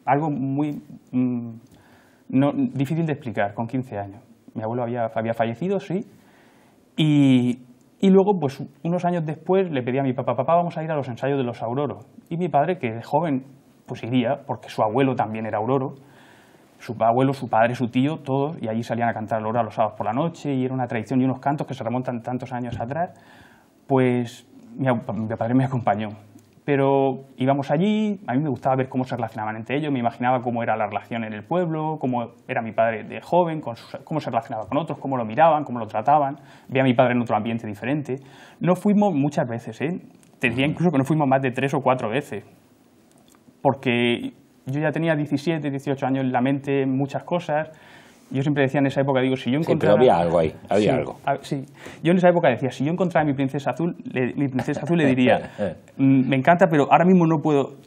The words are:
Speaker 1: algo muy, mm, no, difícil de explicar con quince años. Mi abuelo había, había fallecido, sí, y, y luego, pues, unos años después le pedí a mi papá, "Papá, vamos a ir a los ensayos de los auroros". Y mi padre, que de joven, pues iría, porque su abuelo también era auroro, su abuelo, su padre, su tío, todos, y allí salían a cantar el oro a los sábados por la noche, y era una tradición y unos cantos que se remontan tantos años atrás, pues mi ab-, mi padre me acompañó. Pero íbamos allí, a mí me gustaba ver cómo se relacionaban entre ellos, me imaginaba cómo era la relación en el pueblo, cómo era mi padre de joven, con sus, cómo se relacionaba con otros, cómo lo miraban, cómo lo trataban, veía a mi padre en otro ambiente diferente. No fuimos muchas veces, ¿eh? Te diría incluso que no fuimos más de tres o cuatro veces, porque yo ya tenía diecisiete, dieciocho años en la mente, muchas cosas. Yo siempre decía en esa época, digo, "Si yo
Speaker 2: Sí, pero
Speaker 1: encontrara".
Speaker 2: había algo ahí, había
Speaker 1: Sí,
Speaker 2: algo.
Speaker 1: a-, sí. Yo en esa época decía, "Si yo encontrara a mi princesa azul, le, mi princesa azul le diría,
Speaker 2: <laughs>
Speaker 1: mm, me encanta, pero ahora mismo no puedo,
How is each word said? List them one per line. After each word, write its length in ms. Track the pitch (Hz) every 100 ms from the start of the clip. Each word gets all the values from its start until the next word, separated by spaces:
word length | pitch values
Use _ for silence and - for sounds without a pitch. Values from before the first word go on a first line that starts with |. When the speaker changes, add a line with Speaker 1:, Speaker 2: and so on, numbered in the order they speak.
| 127
Speaker 1:
algo 240 | 143 156
muy, 520 | 139 135 139 151 143 - - _
mm, 380 | 127 127 120 117 113 - - _ - _ _ -
no, 220 | 131 143
difícil 520 | 143 127 131 135 165 160
de 80 |
explicar 400 | 135 117 104 101
con 140 | - 117
quince 300 | 131 123 101
años. 220 | 101 - - _ - 113
Mi 80 |
abuelo 200 | 110 123
había, 240 | 117 120 113
había 200 | 113 113
fallecido, 460 | 113 113 117 180 190
sí, 260 | - 180 - - _ _ _ _ _ _ _ -
y, 640 | 151 147 135 127 123 120 - _ _ _
y 100 | 196
luego, 300 | 190 190 185
pues, 240 | 139 - 139 _
unos 200 | 165 175
años 220 | 175 175 160
después 440 | 143 - 190 185
le 100 | 139
pedí 160 | 120 131
a 60 |
mi 100 | 135
papá, 220 | 120 - 120
"Papá, 200 | 147 170
vamos 220 | 170 165
a 60 |
ir 80 | 160
a 40 | 151
los 120 | 131
ensayos 300 | 113 135 143
de 60 |
los 180 | 120 113
auroros". 420 | 113 127 143 98 - - -
Y 80 | 170
mi 120 | 175
padre, 280 | 139 160 175
que 140 | 120
de 80 | 113
joven, 440 | - 147 170 131 - - _ _ -
pues 160 | -
iría, 380 | 113 123 117 143 -
porque 240 | 117 -
su 140 | -
abuelo 320 | 110 123 135 123
también 300 | 107 110 110
era 100 | 107
auroro, 380 | 110 135 135 - - - - - - - _ _
su 160 | - 110
abuelo, 340 | 113 123 135
su 140 | 135 120
padre, 240 | 110 117 120
su 120 | 117
tío, 300 | 127 139 156
todos, 400 | - 135 143 170
y 60 | 113
allí 160 | 113
salían 260 | 117 117 117
a 40 |
cantar 260 | 107 107 113
el 80 | 110
oro 120 | 120
a 40 |
los 100 | 110
sábados 240 | 120 107 -
por 80 | 104
la 80 |
noche, 400 | 120 165 165 147
y 120 | 131 127
era 80 |
una 120 | 131 123
tradición 340 | 120 110 131
y 40 | 131
unos 140 | 131
cantos 260 | 139 147 -
que 80 |
se 100 | 131
remontan 380 | 117 123 131 120
tantos 300 | 123 123 127
años 260 | 123 123 117
atrás, 320 | 120 156 180 - - - - - _ _ -
pues 580 | 131 127 123 117 - - - - -
mi 80 | 131
ab-, 260 | 117 - 107
mi 180 | 107 -
padre 200 | 113 131
me 80 | 131
acompañó. 440 | 127 107 104 107 107 - - _ _ -
Pero 600 | 139 135 139 135 127 - -
íbamos 360 | 131 139 135
allí, 500 | 151 202 214 214 202 -
a 80 |
mí 60 | 127
me 60 | 156
gustaba 300 | 120 135 131
ver 100 | 127
cómo 160 | 127
se 140 | 127 123
relacionaban 400 | 113 113 107 110
entre 200 | 110 139
ellos, 140 | 151
me 80 | 131
imaginaba 400 | 117 - 123 127
cómo 220 | 120 117
era 140 | 113 110
la 100 | 104
relación 380 | 104 - 117 110
en 80 |
el 100 | 107
pueblo, 540 | - 170 170 160 156 156
cómo 300 | 135 120 117 - -
era 140 | 127
mi 100 | 113
padre 320 | 107 113 107
de 160 | - 110
joven, 400 | - 170 170 156
con 160 | 120 113
sus, 220 | - - -
cómo 160 | 156
se 80 | 135
relacionaba 360 | 120 - 110 107
con 80 | 143
otros, 200 | 160 139
cómo 200 | 135 127
lo 80 | 110
miraban, 400 | 117 165 151 135
cómo 140 | 120
lo 80 | 107
trataban, 500 | 110 110 151 139 147 - - -
veía 140 | 123
a 20 | 135
mi 80 |
padre 200 | 120 123 123
en 60 |
otro 140 | 113 107
ambiente 320 | 113 113 113
diferente. 480 | 101 117 151 135 131 - - - -
No 140 | 165 180
fuimos 360 | 208 202 208
muchas 320 | 143 143 165 123
veces, 360 | 113 113 -
¿eh? 180 | 135 185 - - _ _
Te 100 | 123
diría 140 | 120 143
incluso 240 | - 175
que 80 | 139
no 40 |
fuimos 240 | 135 156 135
más 140 | 139
de 100 | 135
tres 220 | 123 135
o 80 | 147
cuatro 260 | 131 131 110
veces, 360 | 127 143 - - - _ _ _ _ _ _ _ _ _ _
porque 680 | 143 131 131 120 120 120 - - _ _ -
yo 140 | 143
ya 120 | 156
tenía 240 | 156 165 151
diecisiete, 520 | 143 143 170 165 147
dieciocho 360 | 135 147 139 131
años 180 | 135
en 80 | 127
la 80 | 127
mente, 460 | 131 139 139 139 135
muchas 400 | 131 139 139 -
cosas. 440 | 175 170 151 156 - - - - - -
Yo 100 | 135
siempre 220 | 143 143
decía 160 | 135 147
en 80 | 139
esa 140 | 139
época, 180 | 139 131
digo, 140 | 131 131
"Si 160 | 120
yo 80 | 139
Speaker 2:
Sí, 60 | 170
pero 80 | 78 -
Speaker 1:
encontrara". 0 | 107
Speaker 2:
había 180 | 127 85
algo 220 | 85 82
ahí, 160 | 80 - -
había 220 | 104 98
Speaker 1:
Sí, 40 | 76
Speaker 2:
algo. 200 | 65 -
Speaker 1:
a-, 140 | 143 139
sí. 240 | - 143 131 - - -
Yo 100 | 156
en 60 | 180
esa 120 | 175
época 180 | 170 156
decía, 220 | 117 131
"Si 120 | -
yo 80 | 139
encontrara 320 | 180 180 165
a 40 | 151
mi 60 |
princesa 380 | 131 135 143 135
azul, 240 | - 170 165 -
le, 220 | 127 123
mi 140 | - 139
princesa 340 | 127 - 143
azul 140 | 147 170
le 80 | 143
diría, 460 | 127 123 101 -
Speaker 2:
<laughs> 460 | - 101 - - -
Speaker 1:
mm, 320 | 135 135 131
me 60 | 135
encanta, 280 | 139 175 185
pero 240 | 156 135
ahora 140 | 147 175
mismo 220 | 185 160
no 140 | 160
puedo, 320 | 156 143 127 -